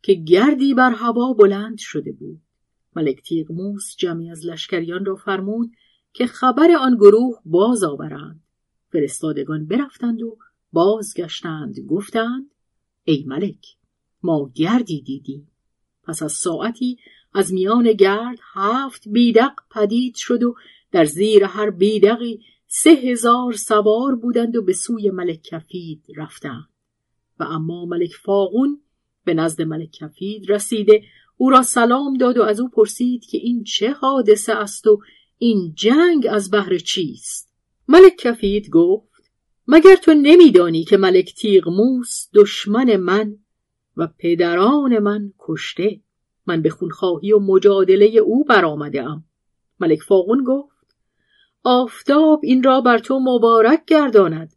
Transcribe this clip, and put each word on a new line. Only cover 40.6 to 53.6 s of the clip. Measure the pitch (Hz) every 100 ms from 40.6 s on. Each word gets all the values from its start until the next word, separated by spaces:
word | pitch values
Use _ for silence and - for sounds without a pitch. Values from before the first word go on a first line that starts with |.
| 175 165
که | 160 196
ملک | 190 185 185
تیغموس | - 214 190 170 185 240 254 240 - -
دشمن | 202 202 - 202 226 254
من | 202 180 196 214 208 _ _ _ _ _ -
و | 165 _
پدران | 170 170 170 175 208 294 269 226
من | 202 208 202 _
کشته؟ | - 160 - - 196 208 _ _ _ _
من | - 165
به | 160
خونخواهی | - 175 - 185 165 196
و | 214
مجادلهٔ | 196 190 202 196 185 196 208 226
او | 202 240
برآمده | 294 214 170 151 147 139
ام.» | 127 156 _ _ _ _ _ _
ملک | 170 214
فاغون | - 196 180 262
گفت: | 254 277 277 _ _ _ _ _ _ _ _ _
«آفتاب | 247 247 254 - - 285 311 302
این | 233 262
را | 254 262
بر | 247 233
تو | - 262
مبارک | 262 247 226 226